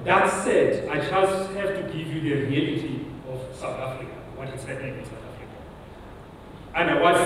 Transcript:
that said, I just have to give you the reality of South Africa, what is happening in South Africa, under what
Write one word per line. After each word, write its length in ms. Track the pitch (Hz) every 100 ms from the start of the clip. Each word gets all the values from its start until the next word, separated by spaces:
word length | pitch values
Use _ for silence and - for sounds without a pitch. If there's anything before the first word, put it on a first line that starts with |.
that 260 | - 190 - -
said, 460 | - - - - -
I 100 | 151
just 520 | - 190 190 190 190
have 240 | 196 196 196
to 80 | 160
give 140 | 160 156
you 80 | 160
the 240 | 143 135 120
reality 600 | 139 - - - - - - 131
of 280 | 127 131 -
South 240 | - 127
Africa, 360 | 131 131 - - - -
what 140 | 135
is 140 | 123 -
happening 320 | 139 135 -
in 60 | 120
South 180 | 113 -
Africa, 240 | - - - - - - - - - - - - - - 165
under 260 | 165 -
what 140 | 170 170